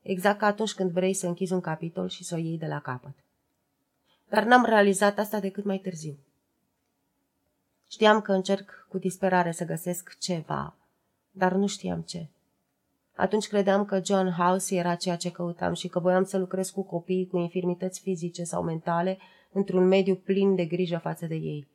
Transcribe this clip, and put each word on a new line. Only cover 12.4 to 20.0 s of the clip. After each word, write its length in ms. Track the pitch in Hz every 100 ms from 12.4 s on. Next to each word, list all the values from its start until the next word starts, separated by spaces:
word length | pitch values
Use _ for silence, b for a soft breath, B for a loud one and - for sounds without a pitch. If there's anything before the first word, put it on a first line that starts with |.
| _ _ _ _ _ _ _ -
Atunci 320 | 190 214 202
credeam 380 | 208 196 196 202
că 160 | 196
John 260 | 185 196 185
House 460 | 170 180 185 - 185
era 200 | 175 175
ceea 200 | 185 170
ce 160 | 175
căutam 420 | 170 175 170 180
și 140 | 175 185
că 120 | 180
voiam 240 | 175 185
să 140 | 190 196
lucrez 320 | 185 190 190
cu 140 | -
copii 440 | 190 170 170 185 185
cu 100 | 180
infirmități 640 | 170 185 175 175 185 185
fizice 420 | 190 180 175 170
sau 200 | 170 175
mentale 540 | 170 160 175 170 180 190 b b b
într-un 360 | 196 196 185 185
mediu 280 | 196